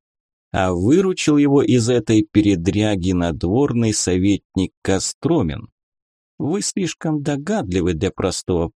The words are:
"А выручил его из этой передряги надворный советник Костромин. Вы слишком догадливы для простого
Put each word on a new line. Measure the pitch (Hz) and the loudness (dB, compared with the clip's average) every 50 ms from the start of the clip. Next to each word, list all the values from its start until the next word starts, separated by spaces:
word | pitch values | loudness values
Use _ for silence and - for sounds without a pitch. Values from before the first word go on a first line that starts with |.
| _ _ _ _ _ _ _ _ _ _ | _ _ _ _ _ _ _ _ _ _
"А | - 95 92 92 | -4 -2 -2 -2
выручил | 90 87 90 107 143 185 196 190 185 - - - 151 147 | 0 0 2 2 4 4 2 2 -2 -2 0 2 4 4
его | 143 143 139 143 - | 4 4 4 4 4
из | - 120 123 113 113 | 4 2 2 2 2
этой | 127 120 113 - 113 107 | 0 0 2 2 2 2
передряги | 107 - - 104 104 101 101 87 85 95 92 101 107 107 104 95 85 92 | 2 2 2 2 2 4 2 0 0 -2 0 0 0 0 0 0 0 0
надворный | 92 90 87 85 80 - - 87 95 123 143 139 127 117 117 110 | 0 0 0 -2 -4 -4 -2 -2 0 0 0 0 0 0 0 0
советник | 104 - - - 90 92 92 101 101 90 - _ - 95 92 87 _ _ - | 0 -2 -2 0 0 2 2 2 0 0 -2 _ -4 -4 -4 -4 _ _ -4
Костромин. | - 98 95 - - - _ - 220 170 160 113 80 71 73 - - _ _ _ _ _ _ _ _ _ _ _ _ _ - | -2 -2 -2 -2 -6 -8 _ -2 0 0 0 0 -2 -4 -8 -12 -18 _ _ _ _ _ _ _ _ _ _ _ _ _ -8
Вы | - 135 165 208 | -4 -4 -4 -4
слишком | 196 - - - 190 160 - - - 170 156 151 143 | -4 -4 -4 -4 -4 -4 -4 -6 -4 -4 -4 -2 -2
догадливы | 151 147 139 143 151 214 220 151 95 90 92 85 87 87 | -4 -4 -4 -4 -4 -4 -4 -4 -2 -2 0 0 0 -2
для | 78 101 92 | -2 -2 -4
простого | - - - 95 85 - - - 92 85 82 80 - | -4 -4 -4 -4 -4 -6 -4 -4 -2 -2 -2 -4 -4